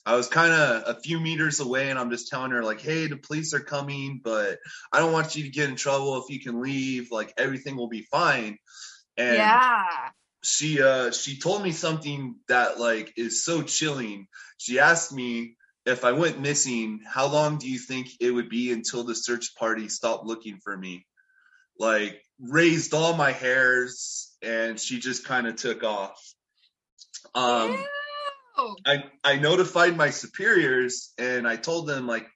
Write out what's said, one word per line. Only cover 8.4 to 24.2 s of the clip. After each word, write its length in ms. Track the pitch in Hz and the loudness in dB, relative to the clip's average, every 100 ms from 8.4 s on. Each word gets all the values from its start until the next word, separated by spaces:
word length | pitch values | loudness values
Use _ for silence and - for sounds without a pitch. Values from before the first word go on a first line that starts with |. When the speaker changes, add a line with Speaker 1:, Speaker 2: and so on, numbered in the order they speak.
| 107 107 _ - - - _ - | -2 -10 _ -20 -20 -20 _ -2
Speaker 1:
And 220 | 123 214 | 4 6
Speaker 2:
Yeah. 720 | 214 240 254 226 185 147 127 - _ _ | 6 6 6 4 0 -4 -8 -12 _ _
Speaker 1:
she, 360 | - - 151 143 | -2 0 2 4
uh, 280 | 135 131 120 | 6 4 0
she 280 | - 143 135 | -2 -6 -4
told 240 | 170 208 | -2 0
me 80 | 190 | -2
something 640 | 160 165 160 147 143 131 - - | -2 -2 -2 -4 -6 -8 -8 0
that, 300 | 123 104 110 | 2 2 2
like, 340 | 117 110 104 113 | 0 0 -2 -6
is 280 | 117 - | -4 -2
so 180 | 165 165 | 0 -2
chilling. 640 | - - 156 139 110 101 98 - - - | 0 0 0 -2 -6 -8 -14 -20 -20 -12
She 200 | - 127 | -2 4
asked 320 | 151 165 - | 6 6 0
me, 440 | 139 123 117 117 _ _ _ 127 | -6 -4 -4 -6 _ _ _ -2
if 180 | 123 | 2
I 80 | 123 | 2
went 280 | 139 170 135 | 4 2 0
missing, 600 | 143 143 135 117 110 107 - | 0 0 0 0 -2 -6 -6
how 200 | 131 139 | 0 2
long 320 | 147 151 151 | 4 2 0
do 100 | 131 | -4
you 100 | 123 | -8
think 300 | - 131 127 - | -6 -8 -8 -2
it 100 | 123 | 0
would 160 | 120 110 | 2 0
be 220 | 117 123 | -2 0
until 300 | 113 110 120 | -2 -4 -4
the 100 | 120 | -4
search 400 | 113 - 120 - - | -4 -4 -4 -6 -4
party 320 | 113 110 104 | -2 -2 -4
stopped 360 | - 117 113 | -4 -2 -2
looking 340 | 107 113 110 95 | -6 -10 -10 -14
for 180 | 101 95 | -12 -10
me? 300 | 92 90 _ _ _ _ _ _ _ - | -10 -12 _ _ _ _ _ _ _ -4
Like, 440 | 110 107 104 - _ - | 0 2 0 -8 _ -18
raised 520 | 123 156 170 160 - | 0 4 6 4 2
all 200 | 151 165 165 | 2 2 2
my 140 | 139 | 0
hairs, 1040 | 127 127 131 127 127 123 - - - | 0 0 4 4 4 0 -6 -10 -10